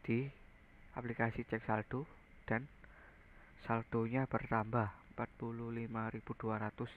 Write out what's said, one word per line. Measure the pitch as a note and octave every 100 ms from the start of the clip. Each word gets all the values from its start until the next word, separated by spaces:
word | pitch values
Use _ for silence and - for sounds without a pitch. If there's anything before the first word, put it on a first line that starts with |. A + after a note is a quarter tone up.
| -
di | A#2 C#3 - - - - - -
aplikasi | - A#2+ A#2 A#2 A2 A#2
cek | A2+ -
saldo | G#2+ G#2 C3 D3+ - - - -
dan | A2+ C#3 - - - - - - - - - -
saldonya | A#2 - A#2+ A2+ B2+ C3
bertambah | A2+ - A2+ A2 A#2+ G#2
empat | - - - A#2
puluh | - A#2 A#2 A#2
lima | A#2 A2+ A2+ A2+
ribu | A2 - A#2
dua | A2+ G#2+
ratus. | G#2+ - B2